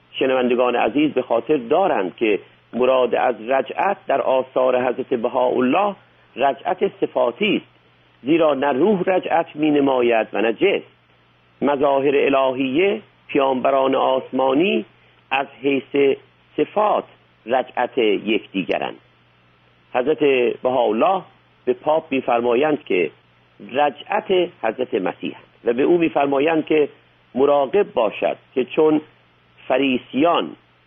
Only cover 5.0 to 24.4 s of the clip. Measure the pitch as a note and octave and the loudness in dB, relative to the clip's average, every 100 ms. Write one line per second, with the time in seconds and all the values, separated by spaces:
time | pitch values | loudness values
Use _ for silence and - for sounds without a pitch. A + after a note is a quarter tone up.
5 | B2 B2+ A#2+ B2 B2+ - B2+ D#3+ G#3 G3 | -4 -4 -2 -2 0 0 0 2 0 -4
6 | _ _ _ - C#3 C3 - F3+ G3 - | _ _ _ -2 -2 -2 -4 -2 -4 -2
7 | D#3 C3+ B2 A#2 G#3 C#3 - _ _ _ | -4 0 -2 0 -2 -2 -4 _ _ _
8 | _ _ B2 D#3+ D#3+ C3+ C#3+ B2+ F#3 G3 | _ _ 0 2 2 2 0 2 2 2
9 | F3+ F#3 - D#3 E3 D3 D3+ D3 C#3 B2+ | 0 -2 0 -2 -2 -2 0 2 2 2
10 | A#2+ A2+ G#2 G2+ A2 G#2+ G3 D3+ - _ | 2 2 0 -2 -2 0 0 0 -4 _
11 | _ _ _ _ _ - C3 C#3+ C#3+ C#3 | _ _ _ _ _ -6 -2 0 2 2
12 | C#3 C3+ B2 C#3 C3+ B2+ C3+ C3+ G3 G#3+ | 2 2 2 2 2 0 -2 0 0 -2
13 | - _ - C#3+ C3+ C3 C3+ C#3 C3+ C3 | -8 _ -6 0 0 0 0 2 2 2
14 | C3 C3 A#2+ C3 C3+ C3+ F#3+ A3 G3+ _ | 0 0 -2 -2 0 2 0 -2 -6 _
15 | _ _ - C3+ C#3 - C3+ C#3 - C#3+ | _ _ -8 -6 -6 -6 -4 -2 -2 0
16 | C#3 C3 - _ _ - D3 G3+ G#3+ C3+ | 0 0 -6 _ _ -4 -4 0 0 0
17 | - - _ _ G#2+ B2+ B2 - B2 - | -4 -12 _ _ -4 -2 -2 -4 -4 0
18 | A2 F#2+ G#2 G#2+ - G2 E2+ F2 C2+ - | 0 0 0 -4 -4 -6 -4 -4 -6 -10
19 | _ _ _ _ _ _ _ _ _ B2 | _ _ _ _ _ _ _ _ _ -4
20 | B2+ D3+ D3 C3 A#2+ G#2+ B2+ C3 A#2 A2 | -2 0 2 2 0 0 -2 0 0 2
21 | D#3 F#3+ E3 _ _ _ - B2 - D#3 | 0 0 -6 _ _ _ -4 -2 0 -2
22 | - C3+ - A#2+ A#2+ A#2+ D3+ D3 - F#2 | -2 -4 0 0 2 2 2 -2 -2 -2
23 | D#2+ - _ _ _ - G#2 B2 D3 - | -2 -6 _ _ _ -20 -10 -2 -2 -2
24 | - G#3+ G#3+ F#3 | -6 -6 -2 0